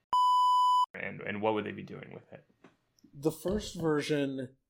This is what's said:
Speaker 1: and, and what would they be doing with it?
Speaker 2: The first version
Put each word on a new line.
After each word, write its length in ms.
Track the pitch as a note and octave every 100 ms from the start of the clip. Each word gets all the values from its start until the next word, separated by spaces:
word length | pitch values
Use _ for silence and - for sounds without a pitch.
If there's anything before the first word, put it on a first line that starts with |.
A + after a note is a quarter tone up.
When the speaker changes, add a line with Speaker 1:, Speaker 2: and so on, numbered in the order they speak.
| - - - B5 B5 B5 B5 B5 B5+
Speaker 1:
and, 260 | - G2 G2
and 220 | - G2+
what 100 | A2
would 140 | G#2+ G#2
they 60 |
be 100 | G2+
doing 300 | G2 G2 -
with 180 | F#2 -
it? 120 | - _ _ - _ _ _ -
Speaker 2:
The 180 | C#3+ D3+
first 460 | - F3+ G#3 - F3+
version 720 | E3 D3 C3+ D3 C#3 C3 B2+ -